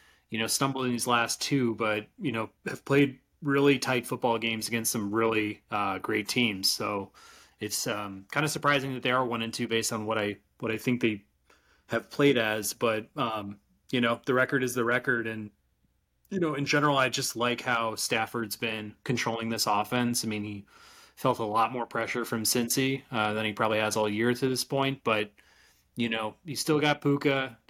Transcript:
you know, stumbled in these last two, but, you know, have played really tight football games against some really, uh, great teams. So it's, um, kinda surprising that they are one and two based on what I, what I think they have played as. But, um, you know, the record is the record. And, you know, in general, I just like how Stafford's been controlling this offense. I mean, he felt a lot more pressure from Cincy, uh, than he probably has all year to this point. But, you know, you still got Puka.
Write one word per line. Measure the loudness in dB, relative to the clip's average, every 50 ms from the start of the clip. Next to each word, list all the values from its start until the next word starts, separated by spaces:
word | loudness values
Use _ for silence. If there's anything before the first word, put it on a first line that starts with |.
| _ _ _ _ _ _
you | -4 -4
know, | -2
stumbled | -2 0 0 0 0 0 0 -2
in | 0 0
these | 0 0
last | 2 2 2 2 0 -2 -4
two, | -2 0 2 2 2 2 0
but, | 0 0 0 0 -2 -4 -8 _ -8
you | -6 -4 -2
know, | -4 -4 -6 -10 _ -10
have | -10 -10 -8 -2
played | 2 4 4 4 4 2 -4 _ _ _ _ -4
really | 0 2 4 4 4 4 4
tight | 2 0 0 0 0
football | -2 -4 -2 0 0 0 0
games | 0 -2 -4 -4 -4 -2
against | -2 -2 0 0 -2
some | -2 -2 0 2
really, | 2 2 4 4 2 0 -2 -4 -8 _ -6
uh, | -4 -2 -2 -2 -2 -4
great | -2 -2 -2 -2 -2 0
teams. | 0 2 2 2 0 0 0 0
So | 0 0 -2 -2 -2 -4 -6 -8 -12 -20 -20 -20 -20 -20 -20 -20 _ -10
it's, | -8 -6 -6 -4 -4 -2
um, | -4 -4 -4 -6 -10 -12 -12 -6
kinda | -2 0 0 0
surprising | -2 0 2 2 2 2 2 -2 -6
that | -4 0
they | 2
are | 2 2 2
one | 0 -2 -2 -4
and | -4 -4
two | -4 -2
based | 0 0 0 0 0 -2
on | -4 -2
what | -2 -2
I, | 0 0 -2 -4 -6 _ _ _ -8
what | -6 -4
I | -4
think | -2 -2 0 0 2
they | 2 2 0 -2 -6 _ _ _ _ _ _ _ _ _ _ _ _ -6
have | -4 -4 -4 -4
played | 0 2 4 4 4 4
as. | 2 2 0 -2 -2 -4 -4
But, | 0 0 0 0 0 -4 -6 -6
um, | -4 -4 -2 -2 -4 -6 -8 -12 -14 _ _ _ _ _ -4
you | 0 2
know, | 2 2 2 0 0
the | 0 2
record | 2 2 2 0 0 -2
is | -2 -2
the | 0 0
record. | 2 0 0 0 0 -2 -2 -2
And, | -4 -6 -8 -10 -12 -14 _ _ _ _ _ _ _ _ _ _ _ _ _ _ _
you | -4 -2
know, | -2 -2 -2
in | -2 -2
general, | 0 2 4 4 4 6
I | 4 4 2
just | 2 0 -4 -4 -2
like | 0 0 0 0 0
how | 0 0 0 0 0 0 -2
Stafford's | -2 -2 0 0 0 0 0 -2 -4 -4 -4 -6
been | -4 -4 -4 -4 -6 -8 -10 -12 -8 -4
controlling | -2 -2 0 0 -2 -2 -2 -2 -2
this | -2 0 0
offense. | 2 2 2 2 2 0 2 2 2 0 0 -2
I | -2
mean, | -4 -4 -4
he | -6 -8 -10 -12 -16 -20 -20 -20 -20 -20 -20 -20 -20 _
felt | -2 0 0 0 0
a | -2
lot | 0 2 2 2 2 0
more | -4 -6
pressure | -4 -4 -4 -4 -2 -2 -4 -4
from | -2 -2 -2 0
Cincy, | 0 2 2 0 0 0 0 0 0 -2 -4 -6 -4
uh, | -2 0 0 0 0
than | 0 -2
he | -2 0
probably | 0 0 2 2 2
has | 0 0 2
all | 0 0 0
year | 0 2 2 2 2
to | 2 0 0
this | 0 -2 -2
point. | -2 0 0 0 0 -2 -2 -2
But, | 0 0 0 0 -4 -8 _ _ _ _ _ _ _ _ _ _ _ _
you | -4 -2 -2
know, | -2 -2 -4 -4 -6 -10 -12
you | -10 -8
still | -4 0 2 2 4
got | 4 2 2 2 2
Puka. | 0 0 2 2 2 2 2 -2 -4 -8 -14 _